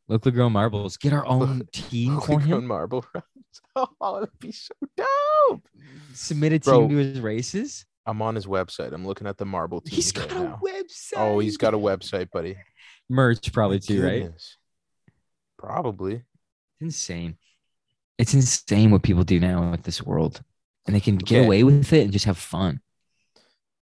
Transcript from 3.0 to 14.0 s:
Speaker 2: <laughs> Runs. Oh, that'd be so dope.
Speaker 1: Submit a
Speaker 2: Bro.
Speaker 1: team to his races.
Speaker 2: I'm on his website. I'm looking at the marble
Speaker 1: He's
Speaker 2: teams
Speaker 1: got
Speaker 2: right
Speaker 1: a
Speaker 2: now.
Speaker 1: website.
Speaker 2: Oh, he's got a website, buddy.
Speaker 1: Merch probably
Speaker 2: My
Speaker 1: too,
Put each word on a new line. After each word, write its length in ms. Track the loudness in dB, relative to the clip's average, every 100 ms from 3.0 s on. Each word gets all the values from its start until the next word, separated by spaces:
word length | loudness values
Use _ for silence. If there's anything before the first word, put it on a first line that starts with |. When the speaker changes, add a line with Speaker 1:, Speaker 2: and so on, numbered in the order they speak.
| -8
Speaker 2:
<laughs> 40 |
Runs. 120 | -14 -16 _ _ -20 _ -6
Oh, 440 | -6 _ -8 -6
that'd 180 | -10 _
be 120 | -18
so 220 | -18 -20 -14 -12 -6
dope. 720 | -2 -2 0 2 2 0 -10 _ -20 -20 -20
Speaker 1:
Submit 400 | -16 -6 -2 2
a 60 | 2
Speaker 2:
Bro. 220 | 6 6
Speaker 1:
team 80 | 6
to 60 | 2
his 220 | 0 -2
races. 680 | -4 -4 -4 -6 -8 -12 -20 _ -8
Speaker 2:
I'm 160 | -4
on 140 | -4 -4
his 100 | -2
website. 480 | -2 -4 -8 -10
I'm 140 | -8 -8
looking 180 | -8 -8
at 120 | -8
the 80 | -6
marble 360 | -6 -6 -8 -6
Speaker 1:
He's 260 | -4 -2
Speaker 2:
teams 160 | -4 -8
Speaker 1:
got 40 |
Speaker 2:
right 100 | -6
Speaker 1:
a 20 | -6
Speaker 2:
now. 100 | -6
Speaker 1:
website. 500 | -8 -8 -12 -16 -12 -4
Speaker 2:
Oh, 220 | 0 0
he's 180 | -2 0
got 160 | 0
a 40 | 0
website, 520 | 0 -2 -6 -8 -6
buddy. 260 | -8 -8 -12 -18 _ -20 _ -4
Speaker 1:
Merch 420 | 2 2 2 -2
probably 260 | 0 0 0
Speaker 2:
My 20 |
Speaker 1:
too, 240 | 0 0